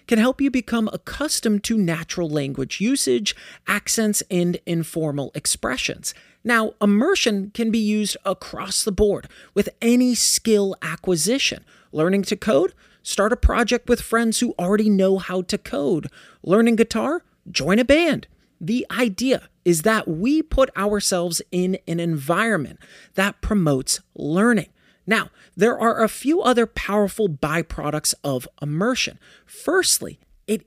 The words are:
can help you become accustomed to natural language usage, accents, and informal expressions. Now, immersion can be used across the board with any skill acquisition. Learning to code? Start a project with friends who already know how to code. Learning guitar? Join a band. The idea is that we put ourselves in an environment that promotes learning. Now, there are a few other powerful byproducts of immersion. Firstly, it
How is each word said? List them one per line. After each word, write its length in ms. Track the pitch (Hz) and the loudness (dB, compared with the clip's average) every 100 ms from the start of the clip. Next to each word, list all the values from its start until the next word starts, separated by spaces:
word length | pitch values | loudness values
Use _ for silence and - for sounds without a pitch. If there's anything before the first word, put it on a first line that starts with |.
| - | 0
can 120 | 226 | 2
help 220 | 240 269 | 2 2
you 100 | 277 | 0
become 380 | 254 - 233 214 | 0 -2 -2 -2
accustomed 680 | - - - 302 - 233 202 | -6 -10 -6 -4 -2 0 0
to 120 | - 226 | 0 0
natural 540 | 175 165 160 - 165 | 0 -2 -6 -6 -4
language 500 | 151 139 135 131 - | -2 -4 -6 -6 -2
usage, 560 | 208 269 - 247 202 - - - - | -2 0 0 0 -2 -8 -12 -12 -6
accents, 540 | 202 - - 214 208 - | -4 -2 -2 0 -2 -2
and 280 | 180 175 175 | 0 0 -2
informal 680 | - 170 160 165 156 143 135 | -4 -4 -4 -4 -4 -4 -6
expressions. 800 | 151 - - 214 262 - - - - - _ | -6 -6 -4 -4 -4 -6 -6 -10 -12 -18 _
Now, 300 | 220 233 220 - | 0 0 0 0
immersion 720 | 208 202 302 392 - 202 196 | 2 4 4 2 0 -2 -4
can 200 | - 226 | -4 -2
be 100 | 226 | 0
used 360 | 208 214 208 - | 0 0 -2 -4
across 580 | 196 - - - 190 - | -6 -6 -8 -12 -6 -4
the 100 | - | -2
board 360 | 180 208 170 - - - | 2 2 0 -6 -20 -6
with 160 | 196 - - | -2 -2 0
any 320 | 233 247 247 | 2 4 4
skill 600 | 233 - - 226 208 196 - | 2 0 0 2 2 2 -4
acquisition. 880 | 156 165 - 175 165 269 - - _ _ _ | -10 -6 -2 0 2 0 -2 -4 _ _ _
Learning 300 | 151 170 196 | -2 2 2
to 140 | 190 208 | 0 -4
code? 360 | 214 269 370 - _ _ | 2 2 2 -4 _ _
Start 320 | - - 202 | -6 0 0
a 20 | 240 | 2
project 540 | - - 233 240 - | 2 2 0 0 0
with 100 | 240 | -2
friends 400 | - 226 233 214 | 0 0 0 0
who 140 | 240 - | -2 -2
already 300 | 175 208 214 | 0 2 4
know 300 | 196 190 190 | 4 4 2
how 240 | 175 185 | -2 -6
to 160 | 180 175 | -4 -6
code. 480 | - - 143 160 139 - - _ | -6 -4 -2 -2 -4 -14 -20 _
Learning 340 | - 202 233 220 | 2 4 4 4
guitar? 480 | 226 233 233 349 - _ - | 2 0 -2 -4 -8 _ -8
Join 280 | - 143 208 | -4 2 2
a 60 | |
band. 420 | 247 294 339 226 - _ _ - | 4 4 4 0 -6 _ _ -10
The 280 | 160 240 - | -4 -4 -2
idea 600 | 196 247 185 254 226 - _ 180 | -2 -2 0 0 0 -4 _ 2
is 160 | 165 | 4
that 260 | 214 220 - | 4 2 0
we 320 | 160 233 311 | -2 0 0
put 340 | 311 - 262 - | 2 2 2 0
ourselves 680 | 202 208 - 180 175 165 - | -2 0 0 -2 -2 -6 -4
in 260 | 180 185 185 - | -2 -2 -2 -4
an 140 | 170 | -4
environment 800 | 170 156 135 175 226 190 120 - - - - | -2 -2 0 0 0 0 -4 -12 -20 -20 -10
that 280 | - 196 - | -4 -4 -2
promotes 580 | - 208 160 135 135 - _ | -2 2 2 2 -2 -6 _
learning. 540 | - 143 170 233 220 - _ _ _ - | -8 -2 2 2 2 -2 _ _ _ -2
Now, 220 | 214 - _ _ - | -2 -2 _ _ 0
there 220 | 220 - | 2 2
are 240 | 226 - | 0 2
a 60 | 220 | 0
few 320 | - 262 339 | 0 -2 0
other 260 | - 240 226 | 2 2 0
powerful 640 | - - 208 196 - 202 | -4 -2 0 0 0 -2
byproducts 840 | 147 151 160 160 - 147 151 - - | -2 -2 -2 -4 -6 -4 -4 -4 -4
of 240 | 143 131 - - | -4 -4 -6 -10
immersion. 560 | 147 151 220 254 - - - - | -6 -2 -2 -2 -4 -8 -20 -20
Firstly, 760 | _ - - 359 - - 90 151 _ _ - | _ -10 -2 0 2 0 -4 -14 _ _ -6
it 180 | 220 | -6